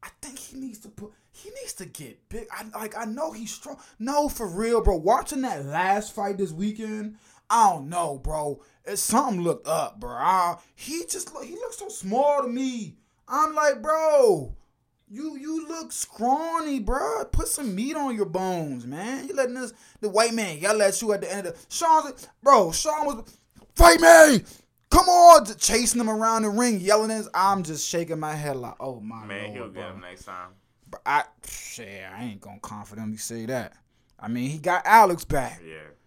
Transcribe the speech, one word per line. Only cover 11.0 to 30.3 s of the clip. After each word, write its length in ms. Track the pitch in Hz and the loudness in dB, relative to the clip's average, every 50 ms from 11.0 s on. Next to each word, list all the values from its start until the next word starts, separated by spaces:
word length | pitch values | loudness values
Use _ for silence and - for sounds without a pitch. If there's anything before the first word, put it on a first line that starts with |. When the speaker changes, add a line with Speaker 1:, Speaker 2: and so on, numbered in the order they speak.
| 349 339 | -10 -10
Speaker 1:
just 260 | - 381 339 - 311 | -10 -10 -10 -12 -14
look, 100 | 294 262 | -16 -16
he 100 | - 339 | -14 -14
looks 240 | 415 480 480 - - | -12 -12 -12 -12 -12
so 100 | 403 381 | -16 -14
small 540 | - - - 190 202 247 285 294 294 285 269 | -14 -12 -10 -6 -2 0 2 2 2 0 -2
to 60 | 240 | -4
me. 480 | 233 247 269 262 254 233 208 156 - _ _ _ _ _ _ _ | -4 -4 -6 -6 -6 -8 -12 -14 -16 _ _ _ _ _ _ _
I'm 260 | 247 277 311 311 311 | -2 -2 -2 0 0
like, 280 | 302 302 294 277 226 214 | 0 0 0 0 0 -2
"Bro, 760 | 311 311 320 320 311 302 285 262 233 190 156 135 117 - - _ _ _ _ _ _ _ _ _ _ | -2 -2 0 2 2 4 6 6 6 4 2 -2 -10 -14 -16 _ _ _ _ _ _ _ _ _ _
you, 260 | 202 226 294 311 294 | -18 -14 -14 -14 -14
you 320 | 269 269 302 320 320 320 294 | -14 -12 -10 -10 -10 -10 -10
look 240 | 330 330 320 247 - | -12 -14 -12 -12 -10
scrawny, 880 | - - - - - 208 247 262 294 320 330 330 330 320 302 277 269 | -12 -12 -12 -10 -6 -2 -2 -2 -2 -2 -4 -6 -6 -6 -4 -6 -6
bro. 460 | 208 190 240 277 - - 453 440 - | -4 -2 -2 -2 -2 -4 -4 -6 -6
Put 220 | - - - 330 - | -2 -2 -2 -2 -2
some 260 | - - 294 240 190 | -6 -6 -6 -6 -6
meat 200 | 185 226 269 311 | -6 -6 -6 -6
on 200 | 311 285 269 247 | -6 -4 -4 -4
your 80 | 214 202 | -4 -4
bones, 640 | 170 160 185 185 185 185 175 165 147 135 123 117 | -4 -4 -4 -4 -2 -4 -4 -6 -6 -8 -10 -10
man. 420 | 120 135 156 185 226 262 269 262 277 | -10 -10 -10 -8 -8 -10 -10 -10 -10
You 60 | - | -4
letting 200 | 277 269 247 240 | -4 -4 -4 -4
this, 180 | 262 254 226 226 _ - - _ _ | -8 -10 -12 -12 _ -20 -20 _ _
the 80 | - 214 | -8 -2
white 240 | 190 208 226 233 226 | 2 2 2 2 0
man 240 | 226 220 190 160 147 | -2 -4 -4 -6 -4
yell 220 | 156 202 214 214 | -2 0 2 2
at 220 | 208 196 196 - 233 | 2 2 2 0 -2
you 100 | 220 208 | -2 -2
at 80 | 190 | -2
the 100 | 175 160 | -2 -6
end 160 | 180 202 190 175 | -8 -8 -8 -10
of 60 | 165 | -12
the," 120 | - - _ - | -14 -18 _ -8
Sean's 320 | - 330 330 320 311 311 | -4 2 4 4 4 2
like, 80 | 285 262 - - - _ _ _ | -2 -12 -16 -20 -20 _ _ _
bro, 300 | 269 277 233 196 165 160 | 8 8 8 8 4 0
Sean 320 | - - 311 302 311 294 | -4 -4 -4 -4 -2 -4
was, 200 | 285 277 220 220 - - _ _ _ _ - - _ _ | -4 -6 -8 -12 -18 -20 _ _ _ _ -20 -20 _ _
"Fight 260 | - - 339 339 330 | 8 8 8 8 8
me! 420 | 330 330 339 330 320 311 277 196 - - - - _ _ _ _ _ _ | 10 10 12 12 12 10 8 4 0 -2 -20 -20 _ _ _ _ _ _
Come 160 | - 339 370 | 4 6 6
on!" 380 | 370 359 359 349 349 330 311 - | 6 8 10 12 12 12 12 10
Just 160 | 196 220 - | 4 -8 -2
chasing 400 | - - 220 240 247 220 - 240 | -2 0 2 2 0 0 0 0
him 80 | 240 220 | -2 -2
around 340 | 220 214 220 226 226 226 220 | -2 0 0 0 0 0 0
the 60 | 214 | 0
ring, 320 | 202 214 240 247 226 196 | 0 2 2 2 0 0
yelling 300 | 175 190 208 214 220 220 | 2 4 4 4 4 2
at 80 | 220 220 | -2 -6
his, 100 | 208 - - | -6 -6 -2
I'm 280 | 165 185 196 196 196 175 | 0 2 2 2 0 -2
just 240 | 151 160 147 - | -6 -6 -8 -8
shaking 320 | - - 170 170 160 160 156 | -4 -4 -4 -4 -4 -6 -8
my 160 | 156 151 151 | -6 -8 -8
head 220 | 151 151 147 135 | -6 -6 -6 -6
like, 200 | 131 123 120 - _ | -6 -8 -12 -12 _
"Oh, 180 | 110 135 127 117 | -10 -10 -10 -10
my 260 | 104 110 113 113 107 | -12 -14 -14 -14 -12
Speaker 2:
Man, 180 | 107 98 101 101 | -12 -10 -10 -10
Speaker 1:
Lord, 120 | 101 104 | -12 -12
Speaker 2:
he'll 100 | 131 120 107 | -14 -14 -14
get 60 | 95 | -14
Speaker 1:
bro." 140 | 95 92 90 | -14 -14 -14
Speaker 2:
him 100 | 92 95 | -14 -16
next 240 | 90 90 90 92 - | -18 -20 -20 -20 -18
time. 240 | - | -16